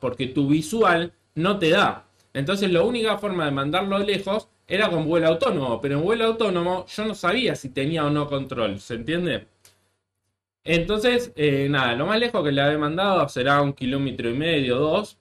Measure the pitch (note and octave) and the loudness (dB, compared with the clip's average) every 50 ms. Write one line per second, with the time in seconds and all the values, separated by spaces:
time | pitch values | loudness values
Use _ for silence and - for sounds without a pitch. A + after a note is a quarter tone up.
0 | C3+ A#2+ - - C3 B2+ - D3 C#3 C3+ D3+ D#3+ D3+ - A3 A3+ G#3+ F#3 E3+ E3 | -6 -6 -4 -4 -6 -2 0 0 2 2 2 2 0 0 0 2 4 4 4 2
1 | E3+ E3+ - _ _ _ _ D3+ E3 G3 G#3 - D#3+ D#3 F3 G#3 F3+ A#2 G2 - | 0 -4 -8 _ _ _ _ -2 0 0 0 2 2 2 4 4 2 2 0 -4
2 | - _ _ _ _ _ - C3+ C#3 E3 G3 G3 G#3 F#3 F3 E3 E3+ A#3 - A#3 | -12 _ _ _ _ _ -8 -4 -2 -2 -2 0 0 2 2 2 2 2 0 0
3 | A3 A3 G#3 - G#3 G3+ F#3 F3 D#3 C#3+ C#3 C#3 C#3 D3 D#3+ F#3 G3+ G3 G3 G3 | 0 0 0 -2 -2 -4 -2 -2 0 0 0 -2 -2 0 0 0 0 0 0 0
4 | G3+ G#3 G3 F3+ - G3 G3 G#3+ - _ _ _ _ - - G3 G#3+ F#3 E3+ D#3+ | 0 0 -2 -2 -2 -2 -4 -4 -4 _ _ _ _ -4 0 0 0 0 0 0
5 | D#3+ D3 E3+ E3+ D#3+ D#3+ D#3+ - C#4 B3 F#3+ D3+ C3 B2 A2+ A2 - C#3 C#3 D3 | 0 2 2 4 4 4 4 4 2 0 0 0 0 -2 -2 -2 -2 -2 0 0
6 | D#3+ G3 A#3 A#3 A3+ A3+ A3 A3+ A3 G3+ F3+ F3 E3+ F3+ F#3 F3+ - - - - | 2 2 2 2 2 2 2 2 0 0 0 0 0 0 -2 -2 -6 -8 -8 -6
7 | G#3+ A3 F#3 - - F3 F3+ B3+ B3 F3+ - - - C3 - C#3 C3+ D3 E3 D#3+ | -4 -4 -4 -2 0 0 0 2 0 0 -2 -4 -8 -8 -6 -4 -2 -2 0 0
8 | D3 C#3+ D3+ D3 C#3+ - C#3+ C3+ C3+ - C3 A#2+ A2 G2+ G2 G2+ - - A#2+ A2+ | 0 0 0 0 0 -2 -4 -4 -4 -4 -4 -2 -2 -2 -2 -6 -8 -8 -10 -8
9 | A2+ D3+ D#3+ F3 F3+ E3 B2 G#2 - - _ _ _ - _ _ _ _ _ _ | -4 -4 -2 -2 -2 -2 -4 -4 -8 -12 _ _ _ -20 _ _ _ _ _ _
10 | _ _ _ _ _ _ _ _ _ _ _ _ _ D3+ E3 E3 E3 F3+ G#3+ G#3+ | _ _ _ _ _ _ _ _ _ _ _ _ _ 0 0 0 2 0 0 0
11 | A#3+ B3 B3 A#3+ A#3+ - - D#3 D3+ D3 C#3 C#3 C#3 C#3 D3 C3+ C3 A#2+ A#2 B2+ | 2 2 2 2 0 -4 -2 0 0 2 2 2 0 0 0 0 0 0 0 -2
12 | D3+ F#3+ G#3+ A#3 A#3+ A#3 A3+ G3 D3 D3 C#3 C#3 C#3 D3 D3+ D3+ D3+ D3 D#3+ F3+ | -2 0 0 0 0 0 -2 -2 -2 0 0 2 2 2 2 0 0 -2 -2 0
13 | G3 G3+ F#3+ E3+ C#3+ C#3+ - B2+ B2 C#3 C#3+ C#3+ C#3+ C#3 C#3 - C3+ B2 C3+ C#3 | 0 2 2 2 0 0 -2 -2 2 2 4 4 2 0 -2 -4 -4 -2 -2 -2
14 | C#3 C3 - - A#2+ A#2 A#2+ C#3 D#3 E3+ E3 D3 C3+ B2 A#2+ C3 D3+ D#3 E3 G#3 | -2 -4 -4 -4 -4 -2 -2 -2 0 0 0 0 2 2 0 2 2 2 0 0
15 | G#3 - - _ | -2 -4 -10 _